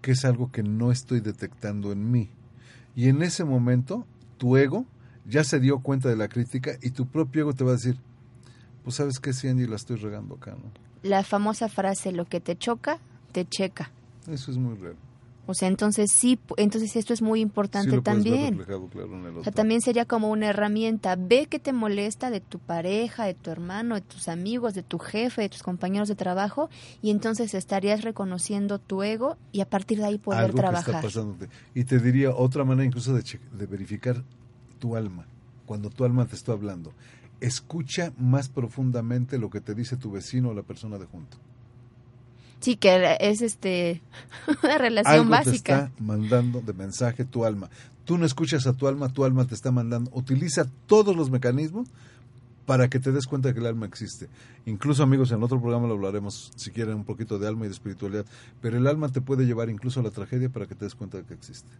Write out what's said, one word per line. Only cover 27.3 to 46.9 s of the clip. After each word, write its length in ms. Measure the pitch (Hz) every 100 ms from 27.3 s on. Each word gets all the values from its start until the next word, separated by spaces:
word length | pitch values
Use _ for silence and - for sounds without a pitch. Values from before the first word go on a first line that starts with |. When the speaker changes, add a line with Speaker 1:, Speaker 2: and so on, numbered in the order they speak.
| 220 226
Speaker 2:
estarías 480 | 190 - 196 202 208
reconociendo 800 | 226 214 190 180 - 202 202 202
tu 240 | - 190
ego 340 | 202 220 262 330 -
y 100 | 196
a 80 | 196
partir 300 | 202 196 214
de 60 | 208
ahí 120 | 208
poder 220 | 208 196 113
Speaker 1:
Algo 100 | 120
que 60 |
Speaker 2:
trabajar. 340 | - - - 107
Speaker 1:
está 60 |
pasándote. 440 | 107 101 107 90 92 - - 127
Y 80 |
te 160 | 123 127
diría 320 | 120 127 135
otra 320 | 123 131 135
manera 240 | 131 131 135
incluso 260 | 120 117
de 80 | 123
che-, 180 | - 107 - 101
de 120 | 98
verificar 560 | 95 95 104 123 120 131 - - - - -
tu 160 | 120 113
alma, 320 | 107 90 80 - - - -
cuando 240 | 104 104
tu 140 | 117 123
alma 200 | 123 123
te 100 | 95
está 180 | -
hablando. 380 | 110 101 90 80 - - - - -
Escucha 720 | 127 - - 170 135 - 170 127
más 320 | 127 135 135
profundamente 880 | - 117 - 131 120 113 123 123 131
lo 140 | 104
que 100 | 104
te 140 | 101 104
dice 200 | 123 127
tu 140 | 110
vecino 400 | 98 - 123 127
o 40 | 104
la 80 |
persona 340 | 95 - 110 101
de 80 | 90
junto. 320 | 87 71 - - - - - - - - - - - - -
Speaker 2:
Sí, 160 | - 233
que 400 | 202 185 175 160
es, 220 | 202 208
este, 600 | 233 - 190 180 175 170 - - - - -
<laughs> 160 | 294
una 140 | 294 302
relación 360 | 247 220 139 156
Speaker 1:
Algo 100 | 226
Speaker 2:
básica. 220 | 226 180
Speaker 1:
te 340 | - - 135 139
está 180 | -
mandando 580 | 107 107 107 123 123 120
de 120 | 113
mensaje 500 | 90 95